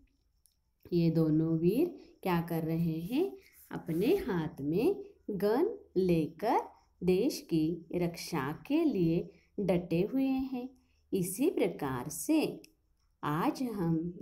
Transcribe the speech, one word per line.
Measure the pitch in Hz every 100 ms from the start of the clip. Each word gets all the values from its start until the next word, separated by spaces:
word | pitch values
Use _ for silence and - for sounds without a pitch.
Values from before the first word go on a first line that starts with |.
| _ _ _ _ _ _ _ _ -
ये | 175 170
दोनों | 160 160 156 160 165
वीर | 175 233 349 - - _
क्या | 185 175
कर | 165 196
रहे | 160 165 170 160
हैं, | 175 262 392 - - - -
अपने | - - 165 226 392
हाथ | - 180 151 -
में | 143 170 302 403 - - -
गन | 196 208 240 403 - - 180
लेकर | 185 170 156 - 214 381 - - _ _
देश | 180 185 262 -
की | - 165 156 165 - 175
रक्षा | 170 170 - 156 131 156 -
के | 294
लिए | 330 202 165 170 - - _ -
डटे | 185 175 - 170 214
हुए | 262 269
हैं। | 262 262 254 254 - _ _ _
इसी | 190 175 - 302
प्रकार | - 208 - 139 127 123
से | - - 311 214 - - _ _ _ _ _
आज | 143 151 240 285
हम | 247 202 170 165 175 -